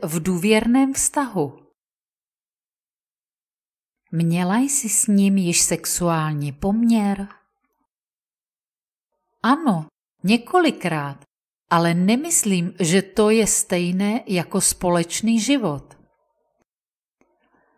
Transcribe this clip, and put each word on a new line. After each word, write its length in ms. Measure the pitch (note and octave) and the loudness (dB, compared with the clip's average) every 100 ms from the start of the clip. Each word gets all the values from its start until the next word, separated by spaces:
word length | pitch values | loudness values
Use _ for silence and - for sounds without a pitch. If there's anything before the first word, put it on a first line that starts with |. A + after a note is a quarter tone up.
v 200 | D#3+ E3 | -6 -4
důvěrném 720 | E3 F3+ G3+ G#3+ A3+ B3+ C4+ | -2 0 2 2 4 2 2
vztahu. 800 | C4+ - D4+ C4 G3+ C#3 - _ _ _ _ _ _ _ _ _ _ _ _ _ _ _ _ _ _ _ _ _ _ _ _ - | 0 -4 -4 -4 -4 -4 -6 _ _ _ _ _ _ _ _ _ _ _ _ _ _ _ _ _ _ _ _ _ _ _ _ -8
Měla 460 | E3 E3 E3+ F3+ G#3+ | -2 0 0 0 0
jsi 300 | C#4 - A3 | 0 -2 -2
s 180 | - - | -2 2
ním 320 | G3 G3 G3 | 2 4 2
již 220 | F3 E3+ | 0 0
sexuální 920 | - E3 - - F3 D#3+ D#3 D3 C#3+ | 0 -2 -4 -2 -2 0 -2 -4 -6
poměr? 760 | C#3 G3 A3 A#3 A3+ G3+ G3 G3+ - _ _ _ _ _ _ _ _ _ _ _ _ _ _ _ _ _ _ _ _ | -4 -2 0 2 2 2 -2 -6 -16 _ _ _ _ _ _ _ _ _ _ _ _ _ _ _ _ _ _ _ _
Ano, 440 | A3 C#4+ D#4 E3+ D#3 _ _ _ | -2 0 0 -2 -4 _ _ _
několikrát, 1040 | F3+ A#3 - F4+ E4 - F3 D#3+ C#3+ C#3 _ _ _ _ - | 0 0 2 2 2 0 -4 -4 -4 -8 _ _ _ _ 0
ale 240 | E3+ E3+ | 2 4
nemyslím, 800 | E3+ F#3 A#3+ E4 - G#3 F#3 F3 - | 2 2 2 0 -2 0 0 -2 -2
že 220 | E3+ F#3+ | 0 0
to 280 | F#3+ - G#3+ | 0 0 2
je 160 | A3+ G3+ | 2 2
stejné 800 | - - F3+ F3 F#3 G3+ A3+ - | -2 -2 -2 -2 -2 -2 -2 -2
jako 340 | F3+ D#3 F#3+ | -4 -2 -2
společný 800 | - - F3+ F3 E3+ - G#3+ A3+ | -2 -2 0 0 -2 -4 0 0
život. 580 | G#3 C#4+ G3 C#3 - - _ _ _ _ _ _ _ _ _ _ _ _ _ A#5 _ _ _ | 0 0 -2 -6 -10 -20 _ _ _ _ _ _ _ _ _ _ _ _ _ _ _ _ _